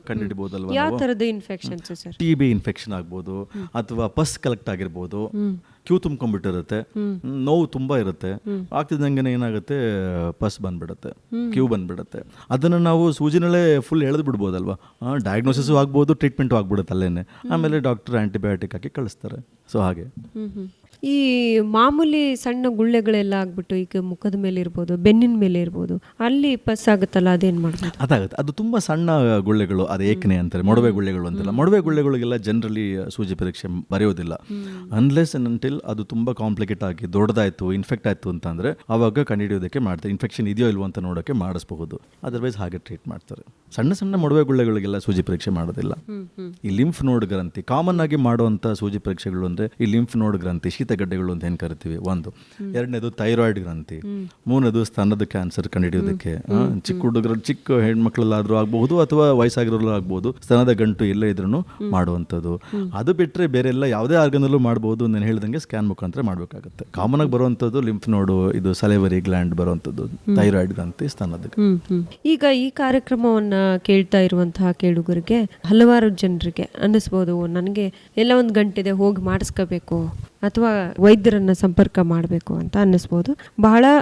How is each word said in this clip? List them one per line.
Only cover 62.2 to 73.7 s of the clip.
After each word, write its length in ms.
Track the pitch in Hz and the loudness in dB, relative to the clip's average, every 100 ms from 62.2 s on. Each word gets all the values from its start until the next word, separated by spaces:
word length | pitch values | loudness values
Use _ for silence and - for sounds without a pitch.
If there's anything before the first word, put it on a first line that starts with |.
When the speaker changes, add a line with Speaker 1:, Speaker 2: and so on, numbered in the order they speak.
| 82 85 85 87 | -4 -6 -4 -6
Speaker 2:
ಹ್ಮ್. 360 | - 208 185 | -6 -8 -6
Speaker 1:
ಅದು 200 | 98 131 | -4 -2
ಬಿಟ್ರೆ 340 | 180 165 180 165 | 0 0 0 0
ಬೇರೆ 220 | 123 127 | 0 0
ಎಲ್ಲ 140 | 127 | 0
ಯಾವುದೇ 320 | 135 107 123 165 | 0 0 2 4
ಆರ್ಗನಲ್ಲೂ 440 | 147 139 135 139 | 4 4 2 4
ಮಾಡ್ಬೋದು. 480 | 117 117 110 113 117 | 2 2 0 0 0
ನಾನು 180 | 107 107 | 0 0
ಹೇಳ್ದಂಗೆ 340 | 110 107 151 | -2 -2 -6
ಸ್ಕ್ಯಾನ್ 280 | - 110 104 | -6 -4 -2
ಮುಖಾಂತರ 340 | 92 92 131 | -4 -6 -4
ಮಾಡ್ಬೇಕಾಗತ್ತೆ. 640 | 117 90 87 95 - - - | -4 -4 -8 -14 -16 -16 -12
ಕಾಮನ್ 300 | - 104 143 | -4 0 2
ಆಗಿ 100 | 147 | 2
ಬರುವಂಥದ್ದು 500 | 123 127 117 120 135 | 2 2 2 0 0
ಲಿಂಫ್ 280 | 113 104 113 | -2 -2 0
ನೋಡು, 420 | 104 98 95 95 | 2 4 2 2
ಇದು 220 | 110 92 | 2 0
ಸಲೈವರಿ 460 | 90 104 104 95 92 | 2 4 4 4 2
ಗ್ಲ್ಯಾಂಡ್ 360 | 92 90 87 85 | 2 0 0 0
ಬರುವಂಥದ್ದು, 500 | 87 85 - - - | 0 -2 -4 -6 -8
Speaker 2:
ಹ್ಮ್. 320 | - 214 196 | -6 0 4
Speaker 1:
ಥೈರಾಯ್ಡ್ 360 | 104 95 92 | 4 4 0
ಗ್ರಂಥಿ, 340 | 95 87 - 143 | -2 -8 -6 -6
ಸ್ತನದ 280 | - 92 85 | -6 -6 -6
ಗಂಟು. 260 | - 214 | -6 0
Speaker 2:
ಹ್ಮ್, 180 | 208 175 | 2 2
ಹ್ಮ್. 260 | - 180 170 - 302 | 0 -4 -4 -4 0
ಈಗ 200 | 311 285 | 2 2
ಈ 160 | 262 262 | 2 0
ಕಾರ್ಯಕ್ರಮವನ್ನ 840 | - 262 262 - 247 240 220 208 190 190 | -2 0 0 0 0 2 2 2 2 2